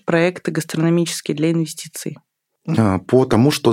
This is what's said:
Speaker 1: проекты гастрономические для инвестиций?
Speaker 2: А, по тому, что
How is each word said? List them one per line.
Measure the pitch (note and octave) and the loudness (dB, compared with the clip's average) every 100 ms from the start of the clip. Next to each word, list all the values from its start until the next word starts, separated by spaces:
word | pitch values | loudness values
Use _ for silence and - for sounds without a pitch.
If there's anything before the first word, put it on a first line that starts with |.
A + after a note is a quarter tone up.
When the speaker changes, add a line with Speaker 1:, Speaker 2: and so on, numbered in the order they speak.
| - | -2
Speaker 1:
проекты | E3 F3 F3+ - | 2 0 -2 -6
гастрономические | D#3+ - D#3+ D#3+ E3+ E3+ - - D3 | -6 -4 -2 2 2 0 -4 -6 -2
для | E3 | -2
инвестиций? | E3 D#3 - D#3 - - - _ _ _ _ - A2 | -2 -4 -8 -14 -12 -12 -14 _ _ _ _ -4 0
Speaker 2:
А, | G#2+ F#2 | 2 0
по | - B2+ C3 | 2 2 4
тому, | A#2 C#3 | 4 4
что | D3 A#2 | 2 2